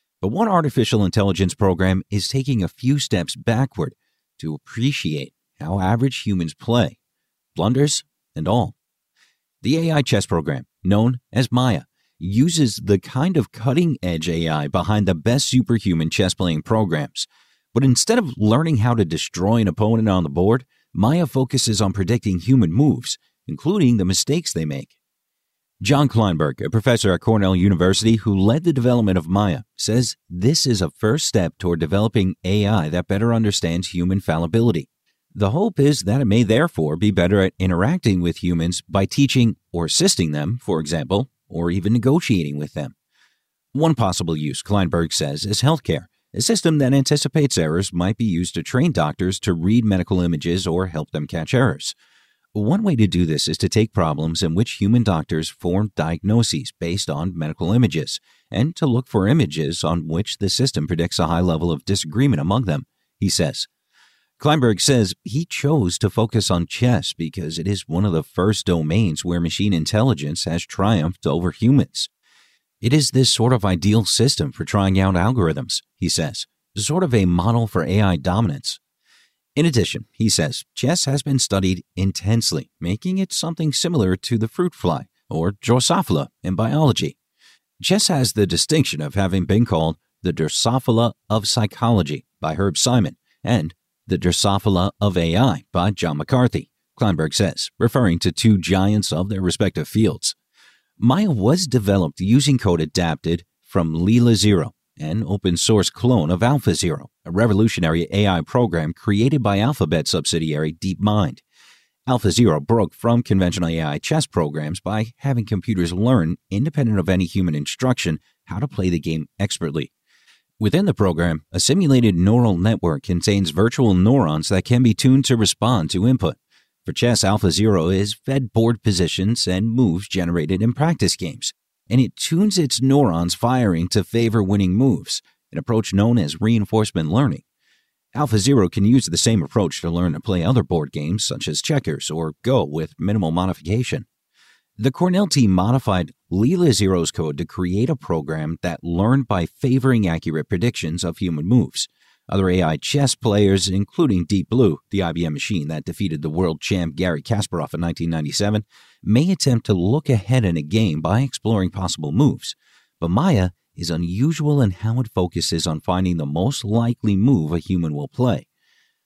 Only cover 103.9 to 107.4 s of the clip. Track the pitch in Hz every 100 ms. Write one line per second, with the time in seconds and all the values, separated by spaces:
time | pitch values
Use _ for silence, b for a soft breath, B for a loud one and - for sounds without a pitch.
103.9 | 80 92 120 120 104 104 90 73 - _
104.9 | - 78 107 90 101 92 87 - 107 90
105.9 | - 123 117 78 87 120 143 107 80 87
106.9 | 76 - _ 85 92